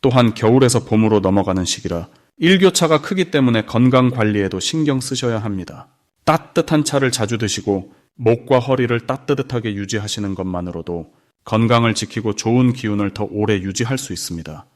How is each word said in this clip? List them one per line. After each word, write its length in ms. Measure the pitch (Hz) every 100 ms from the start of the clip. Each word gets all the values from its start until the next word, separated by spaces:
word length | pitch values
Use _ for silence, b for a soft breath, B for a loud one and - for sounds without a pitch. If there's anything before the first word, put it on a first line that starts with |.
또한 340 | 139 123 120
겨울에서 500 | 104 110 123 127 117
봄으로 360 | - 110 110 107
넘어가는 440 | 95 98 95 95
시기라 440 | 90 - - 85 82 b b _
일교차가 640 | 160 190 185 175 165 156
크기 300 | - 190 180
때문에 360 | 147 127 113 107
건강 440 | 113 127 127 127
관리에도 480 | 127 107 104 95 95
신경 420 | - 160 151 135
쓰셔야 380 | 127 127 123 113
합니다. 500 | 107 98 87 - - _ _ _
따뜻한 600 | - 160 - - 160 156
차를 280 | 143 143 135
자주 260 | 123 107 113
드시고 540 | 110 - 104 98 92 b b
목과 440 | _ 120 117 - 131
허리를 480 | 120 131 120 120 -
따뜻하게 680 | 131 - 139 135 123 110
유지하시는 600 | 101 98 110 104 - 101
것만으로도 760 | 95 92 90 87 85 82 85 80 _ _ _
건강을 500 | - 110 113 120 117
지키고 400 | 107 107 - 110
좋은 380 | 101 113 120 127
기운을 420 | 123 110 104 101
더 100 | - 107
오래 240 | 104 104
유지할 440 | 101 95 92 117 131
수 140 | -
있습니다. 540 | 87 - 85 78 76 -